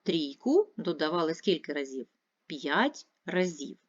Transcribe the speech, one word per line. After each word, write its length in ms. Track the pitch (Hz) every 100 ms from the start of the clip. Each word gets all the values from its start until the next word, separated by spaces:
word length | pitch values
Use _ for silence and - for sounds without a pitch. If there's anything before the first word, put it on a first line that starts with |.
трійку 680 | - 170 143 139 247 339 427 -
додавали 560 | 180 156 156 175 160
скільки 400 | 165 - 165 -
разів? 340 | 143 135 131 117 _ _ _ -
П'ять 600 | 151 143 160 269 294 - _ -
разів, 520 | 180 185 151 139 -